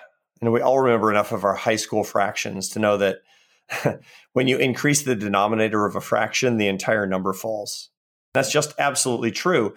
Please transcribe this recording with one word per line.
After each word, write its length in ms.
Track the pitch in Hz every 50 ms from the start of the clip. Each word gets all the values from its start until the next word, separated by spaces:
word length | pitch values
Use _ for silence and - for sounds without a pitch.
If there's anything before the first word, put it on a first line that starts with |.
| - - _ _ _ _ _ _
And 100 | 117 117
we 100 | 113 120
all 180 | 127 127 131 135
remember 320 | 131 123 117 110 104 110
enough 200 | 104 104 104 -
of 120 | 117 101 95
our 100 | 101 95
high 220 | - - 120 110
school 280 | 107 - - - 107 98
fractions 640 | - - 107 98 98 - - - 107 98 98 92 -
to 100 | - 107
know 180 | 107 107 104 101
that 200 | 101 98 92 - - _ _ _ _ _ _ _ _ _ - - -
<laughs> 180 | 135 104 - - - - - _ _ _
when 140 | 131 131 131
you 100 | 127 131
increase 460 | 135 131 117 - - 147 143 143 -
the 120 | 135 123
denominator 680 | 101 104 104 101 98 101 107 113 110 110 107 107 107 104
of 100 | 98 -
a 60 | 98
fraction, 560 | - - 117 110 110 104 - - - 127 117 110
the 100 | 104 98
entire 380 | 98 95 - - 113 107 101
number 280 | 95 95 95 95 98 95
falls. 560 | - - 113 110 104 104 - - - - - _ _ _ _ _ _ _ _ _
That's 180 | 131 131 -
just 220 | - 147 147 147 - -
absolutely 520 | 143 143 143 - - 131 120 117 120 113
true 420 | - - - 175 180 139 110 98 -